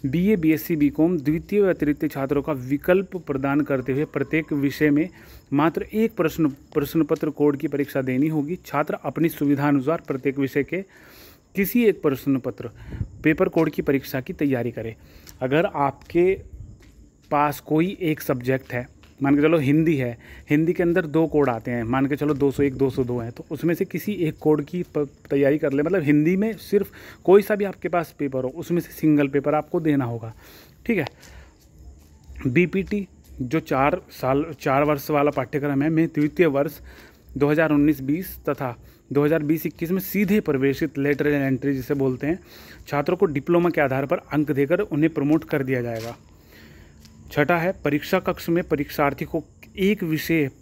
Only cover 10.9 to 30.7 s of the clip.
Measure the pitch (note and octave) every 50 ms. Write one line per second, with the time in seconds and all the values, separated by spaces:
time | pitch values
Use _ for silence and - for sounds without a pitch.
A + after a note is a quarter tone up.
10.9 | - - - - - - - - - _ _ _ _ F#3+ G3+ F#3 - A#3+ A#3+ G#3+
11.9 | F3 - - D#3 C3+ B2+ - C#3+ C3+ C3 - B2+ - - - - - - - -
12.9 | - - - - - - - D#3 D#3+ D3+ F#3 F#3 F3+ E3+ E3 D#3+ D3+ - - D3
13.9 | C#3+ C3+ C3 - - C3+ B2+ - F#3 - D#3+ C#3+ C3 A#2+ A#2 A#2+ A#2+ A#2+ A2 A2+
14.9 | A2 - - - - - - - - - C3 C3 C3+ D#3 F3 G3+ - D#3 C#3+ C#3
15.9 | B2+ - - - - E3+ F3 F#3 F#3+ - - - - - - - - - - -
16.9 | - - - - _ _ _ _ D3+ D3 D3 D3 C#3+ - - - D3+ D#3 E3 F#3
17.9 | G3+ - F#3 D#3 D#3 C#3+ - - D3 B2 B2 B2+ C3 C3 - - - B2 B2 -
18.9 | - - - - - _ C3+ C#3 C#3+ C#3+ C#3+ D#3 E3+ E3 C#3 C3 D3 D#3 D#3+ E3
19.9 | E3 C3+ B2+ A#2+ A#2 - - - - - - - D3 D3+ E3 E3 F3+ - F3+ E3+
20.9 | E3+ F#3 F3 D3+ C#3+ D#3+ E3 D#3 D3 D3+ C#3+ C3 A#2+ C#3 - C3 B2 A#2+ A#2 A2+
21.9 | B2 C3+ C3+ C3 D3 C3+ D3 D3 D3+ C3+ C#3+ C#3 B2+ - C#3+ C#3+ C3 B2+ C3+ C3+
22.9 | A#2+ C#3 C3 A#2+ B2 B2 A#2 A#2 A#2+ - E3 _ D#3+ C#3 - E3+ E3+ D#3+ G3 F#3
23.9 | - F3 - - G#3 F3+ F3 D#3 D3+ - - D#3 D#3 D3+ D3+ C#3+ - F3+ F3 -
24.9 | - D#3 D3 C#3 - _ _ - - C#3 C#3 C3+ C#3+ D#3 D3+ D3 C3+ C#3 D3 E3
25.9 | F#3 G3 D3+ C3+ D3 D3 D3+ E3 F#3 F#3+ G#3 A3+ A3 - - - - G3+ G3 -
26.9 | - - - - - - - - F#3 G#3 G3+ - G#3+ G3 G3+ F#3+ F3 - - F3+
27.9 | E3 F3 E3 - - _ D3 C#3 C3+ C3 B2+ B2+ C3 E3 E3+ - E3+ F3 D#3+ -
28.9 | - - - D#3 D3+ D3 D3 C#3 C#3 C#3+ C#3 D3 D3 D3+ D3+ - - F3+ D#3+ D#3
29.9 | D3 C#3 C3 A#2+ A#2+ A2+ A2 A2+ A2+ - - - - - - -